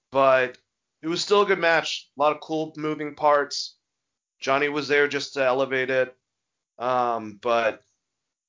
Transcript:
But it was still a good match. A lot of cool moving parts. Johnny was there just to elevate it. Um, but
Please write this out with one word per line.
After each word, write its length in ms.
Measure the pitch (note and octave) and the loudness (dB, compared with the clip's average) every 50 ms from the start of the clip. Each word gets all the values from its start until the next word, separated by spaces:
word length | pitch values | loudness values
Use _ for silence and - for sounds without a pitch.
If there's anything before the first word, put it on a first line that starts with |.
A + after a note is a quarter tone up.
| _ _ - | _ _ 0
But 440 | C3+ C3+ C3+ C3 C3 B2+ B2 B2 - _ _ _ _ _ _ _ _ - | 2 4 4 4 4 2 -2 -6 -14 _ _ _ _ _ _ _ _ -8
it 60 | D#3+ | -6
was 120 | F3 E3+ | -6 -6
still 220 | - - G#3 G#3 G#3 | -2 0 2 2 4
a 40 | |
good 120 | F#3+ F#3+ F3 | 2 2 0
match. 500 | E3 E3 E3 D#3+ - - - - - _ _ | 2 2 2 2 2 -2 -8 -10 -12 _ _
A 40 | B2+ | 0
lot 120 | C#3+ D3+ D3 | 2 2 2
of 80 | D3 | 0
cool 320 | - - D#3+ D#3 D#3+ D#3+ D#3 | -6 -6 -4 -4 -4 -6 -8
moving 400 | D3+ D3+ D#3 D#3 D3 D3+ D3 C#3+ | -6 -6 -6 -4 -6 -8 -12 -8
parts. 580 | - D3+ D3+ D3 C#3+ C#3+ C#3 - - - - - _ _ _ _ _ _ _ _ _ _ _ _ _ | 0 2 4 4 4 2 0 -6 -10 -10 -12 -14 _ _ _ _ _ _ _ _ _ _ _ _ _
Johnny 300 | - C3 C3+ C#3 D3 D3 | -2 0 0 0 0 0
was 180 | C#3+ D3+ C#3 | -2 -4 -2
there 220 | B2+ C#3+ D3 C#3+ C#3+ | 0 2 2 2 2
just 260 | C#3 C#3+ C3+ - - | 0 -4 -8 -6 -4
to 100 | C#3+ C3 | 0 0
elevate 460 | C3 B2+ C3 C3+ B2 C3 C3 C3 B2+ | 2 2 0 0 -2 -2 -4 -2 0
it. 260 | C3 C3 B2+ B2+ - _ _ _ _ _ _ _ _ _ _ _ _ - | 0 0 0 -2 -4 _ _ _ _ _ _ _ _ _ _ _ _ -8
Um, 600 | A2+ B2+ B2+ B2 B2 A#2+ A#2 A2+ A2 G#2+ G2+ G2+ - | -4 -2 0 0 0 0 -2 -4 -6 -10 -14 -8 -4
but 400 | A#2+ A#2 A#2 A2+ A2 G#2 - _ _ _ _ _ _ _ _ _ _ _ _ _ | 0 0 2 2 0 -2 -4 _ _ _ _ _ _ _ _ _ _ _ _ _